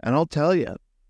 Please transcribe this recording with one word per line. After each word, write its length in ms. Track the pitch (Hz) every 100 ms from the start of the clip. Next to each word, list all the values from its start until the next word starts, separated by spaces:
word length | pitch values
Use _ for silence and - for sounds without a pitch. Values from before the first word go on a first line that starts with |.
And 140 | 113
I'll 100 | 139
tell 300 | 165 151 156
you, 220 | 185 - - - _ _